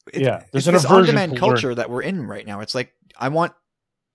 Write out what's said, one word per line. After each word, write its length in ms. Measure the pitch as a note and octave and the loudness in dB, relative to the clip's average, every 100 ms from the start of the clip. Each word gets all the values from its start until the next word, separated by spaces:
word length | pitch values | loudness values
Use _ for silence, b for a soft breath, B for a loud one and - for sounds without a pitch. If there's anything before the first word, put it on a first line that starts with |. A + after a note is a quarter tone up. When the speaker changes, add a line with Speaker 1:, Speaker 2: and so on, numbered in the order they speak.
| - | -10
Speaker 1:
it's, 60 | E3+ C3+ | -2 -2
Speaker 2:
Yeah, 180 | F#2 - | -2 -6
there's 100 | C3+ | -4
Speaker 1:
it's 40 | C3+ | 2
Speaker 2:
an 60 | F3+ | 2
Speaker 1:
this 100 | C#3+ | 6
Speaker 2:
aversion 140 | F#3+ E3+ D3 | 6 6 2
Speaker 1:
on-demand 180 | F3 B2 | 0 0
Speaker 2:
to 60 | |
learn. 80 | G3 A#2+ | 0 2
Speaker 1:
culture 200 | B2+ A#2+ | 0 -4
that 140 | A#2 | -4
we're 140 | B2 | -6
in 220 | D3+ F#3 D#3 | -6 -6 -8
right 200 | G2+ G#2+ | -10 -12
now. 160 | G2+ | -12
It's 140 | G#2+ C3 | -8 -6
like, 180 | B2+ _ _ - | -8 _ _ -8
I 80 | B2+ | -4
want 220 | D#3 E3+ - _ _ _ _ _ | -2 -2 -6 _ _ _ _ _